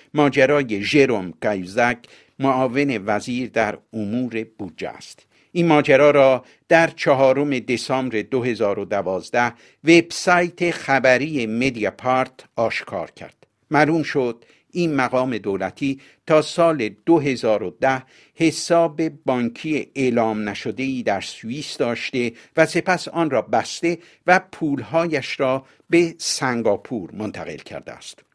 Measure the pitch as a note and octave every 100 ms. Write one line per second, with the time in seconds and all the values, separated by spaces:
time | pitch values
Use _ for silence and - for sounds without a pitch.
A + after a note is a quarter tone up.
0 | _ D3 C#3+ C#3 C3 D3 B2+ G2+ G#2 D3
1 | C3 A2 F#2 - A#2 G#2 F2+ G#2 A#2+ A#2+
2 | - - _ - C3+ C3 C3 B2+ C#3+ A2+
3 | G2 G#2 A2+ B2 A#2+ A#2+ G#2+ - _ A#2
4 | G2+ A#2+ B2+ A2+ A2 - F#2+ D#2+ D2 -
5 | - - _ _ _ F3 E3+ D3+ C#3+ C3+
6 | D3 C#3+ C3+ B2 - _ - E3 E3 -
7 | D#3+ C3+ C3 C3 D3 B2+ A2+ A#2 - C3
8 | C3 A2 G2+ C3 B2 G#2+ G#2 G2+ G2 G2+
9 | F#2 F#2+ - A#2+ A#2+ - _ _ D3 E3+
10 | E3 - - F3 F3 - F3 D#3+ - C3+
11 | B2+ B2 D#3 D3 A2 A2+ C3+ A2+ G2+ -
12 | B2+ C3 B2+ - - - A2+ - - G2
13 | D#2+ - E2+ _ _ _ - C#3+ D3+ E3
14 | C#3+ D3 B2 A#2 _ _ _ F3 E3+ C#3+
15 | B2 B2+ C3 A2 G2+ G2 F#2 - C#3 C3+
16 | _ _ - D#3 - - E3+ D#3 G#2+ -
17 | - E3 C#3 B2 A#2+ G#2 F#2 - C3 C3
18 | - _ _ - D#3+ D#3+ - E3+ E3 D3+
19 | D#3+ C#3+ - B2+ A#2 A#2+ D#3 D3 - C#3
20 | B2+ A#2+ A2 G#2+ G#2 G2+ B2 G#2 C3+ B2+
21 | A2 G2 - - A2 C#3+ C#3+ - B2 A#2
22 | - C3 A#2+ A2+ - - D#3+ E3+ F3 F3
23 | - E3+ D#3+ B2+ G#2 A#2 - - E3+ E3+
24 | - _ - F#3 - - D#3+ C#3 A2 E3
25 | E3+ D3 - - C3 C3 - _ - E3
26 | E3+ - - - C3+ A#2+ A2 G2 - A#2+
27 | E2 F2+ G#2 G#2 D#2+ D2+ - D2 - -
28 | - - _